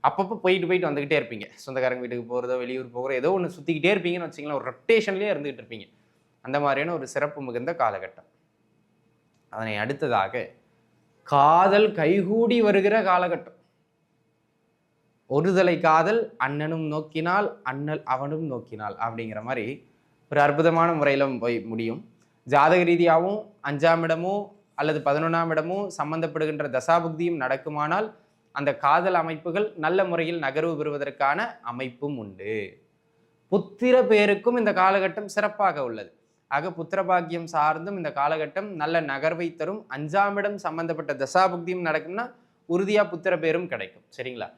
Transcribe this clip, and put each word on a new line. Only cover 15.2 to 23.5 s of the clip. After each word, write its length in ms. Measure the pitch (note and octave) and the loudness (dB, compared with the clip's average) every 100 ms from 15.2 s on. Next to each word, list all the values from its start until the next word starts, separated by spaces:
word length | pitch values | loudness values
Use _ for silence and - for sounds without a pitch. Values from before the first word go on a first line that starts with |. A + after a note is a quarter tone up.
| _ | _
"ஒருதலை 500 | C3+ E3+ F#3 F3+ E3 | 0 4 4 4 4
காதல் 540 | E3+ D#3 E3 A3+ - - | 4 6 4 2 -2 -4
அண்ணனும் 560 | C3 D3 D#3 E3 D#3 | -4 -2 -4 -4 -2
நோக்கினால், 680 | D3+ D#3 D#3+ E3 F#3+ G#3 - | -4 -4 -4 0 0 0 -4
அண்ணல் 400 | B2+ C3+ D3 D3+ | -8 -6 -4 -6
அவனும் 480 | - C3 C#3 D#3+ D#3+ | -2 -4 -2 -6 -6
நோக்கினால்" 440 | B2 A2+ G#2+ G#2+ G2 | -8 -10 -10 -10 -6
அப்படிங்கிற 460 | A#2 A2+ A2+ G#2+ | -6 -6 -8 -8
மாதிரி 460 | A#2 C3 A2 D3 _ _ _ _ _ | -6 -6 -6 -8 _ _ _ _ _
ஒரு 100 | C#3 | 4
அற்புதமான 520 | C#3+ D3 D#3+ E3 E3 | 4 4 4 4 4
முறையில 340 | E3 C#3+ C#3 C#3 B2 | 4 2 2 0 0
போய் 200 | A#2+ A#2 | -2 -2
முடியும். 480 | G#2 A2+ A#2 B2 - _ _ _ | -4 -4 -4 -6 -12 _ _ _
ஜாதக 380 | - C#3+ D3+ F3+ | 2 6 6 6
ரீதியாகவும் 720 | F3 E3+ E3+ D#3+ F3+ G#3 G#3+ | 4 4 6 4 2 -4 -8